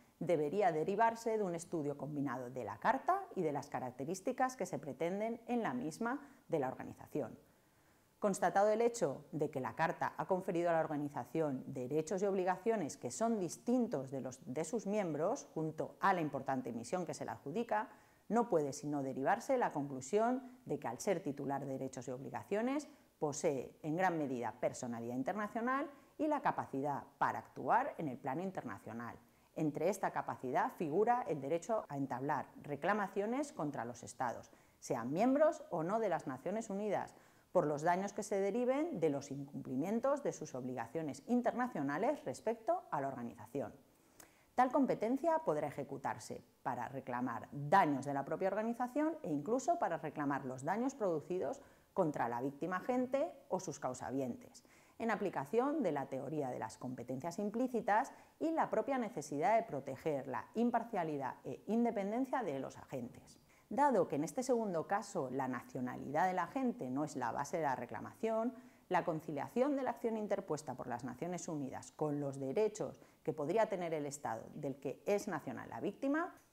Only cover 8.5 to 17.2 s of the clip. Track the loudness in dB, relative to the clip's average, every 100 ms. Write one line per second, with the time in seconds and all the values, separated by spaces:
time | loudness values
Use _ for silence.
8.5 | 6 6 6 4 4 0 -2 -4 -2 0
9.5 | 0 -2 2 2 2 -2 0 0 0 2
10.5 | 2 4 4 2 0 -2 -4 -2 0 0
11.5 | 0 -4 -6 0 0 2 0 2 2 2
12.5 | 2 2 2 0 -4 -6 0 0 2 -2
13.5 | -4 2 2 4 0 -2 -4 -6 -8 -6
14.5 | -4 -2 -2 0 0 0 2 2 0 -4
15.5 | -4 -2 -2 -6 2 2 4 2 -2 0
16.5 | -2 -2 -6 -2 -2 -2 -4